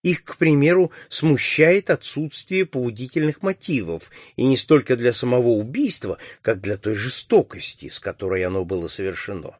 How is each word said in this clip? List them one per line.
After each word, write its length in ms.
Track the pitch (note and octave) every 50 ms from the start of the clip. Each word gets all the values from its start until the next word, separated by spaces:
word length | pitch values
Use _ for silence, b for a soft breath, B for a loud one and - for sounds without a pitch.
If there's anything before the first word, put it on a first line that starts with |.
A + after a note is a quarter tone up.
Их, 200 | - F3+ E3+ -
к 140 | _ - -
примеру, 560 | _ E3 D#3+ D3+ C#3 C#3 D#3+ F3 F#3 F3+ D#3+ B B B B
смущает 800 | - - - D#3+ C#3+ B2 - - - - D#3 E3 F3+ G3+ F#3+ -
отсутствие 760 | D#3+ - - - - C#3+ D#3 D3 - - - - F#3 F#3+ F#3+
побудительных 760 | F3 - C3 B2 A#2+ A2 G#2+ C3 B2+ - D#3+ D3+ D3+ D3 -
мотивов, 680 | - F#3+ F#3+ _ - - D#3+ B2 F#2+ E2 E2 D#2+ - - B B B B B
и 80 | - A#2+
не 120 | C3 C3+
столько 400 | A#2+ - - D#3+ C#3+ - - C3+
для 160 | A#2+ A#2 A#2+ A#2
самого 340 | - - B2 B2 B2+ B2 A#2+
убийства, 720 | A#2 G#2 G#2+ A#2+ D3 B3 D4 A3+ - - - G2+ E2+ B B B B B
как 180 | - - A2+ F#2+
для 160 | G2 G2 G#2
той 180 | G2+ - G#2 A2
жестокости, 960 | G2 G#2+ B2+ B2+ - - _ A#3 G#3 - _ - F2 - - - _ - -
с 100 | - -
которой 460 | - G2 F#2 _ G2+ F#2 F#2+ F#2 F2+
оно 200 | F2+ F#2 F#2+ F#2
было 220 | E2+ F#2+ F2+ E2+
совершено. 720 | E2 - - G2 F#2+ F2+ - - - G2+ F2+ D2+ - -